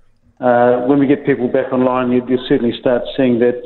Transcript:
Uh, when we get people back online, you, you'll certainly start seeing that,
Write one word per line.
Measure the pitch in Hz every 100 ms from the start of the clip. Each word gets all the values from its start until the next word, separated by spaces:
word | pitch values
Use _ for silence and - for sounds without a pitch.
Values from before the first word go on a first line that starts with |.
| _ _ _ -
Uh, | 127 120 123 123 127
when | 143
we | 135
get | 143 143
people | 123 123
back | 131 -
online, | 131 127 127 123
you, | 123 120
you'll | 127 -
certainly | 135 117 110
start | 131 120 - -
seeing | 127 120
that, | 120 123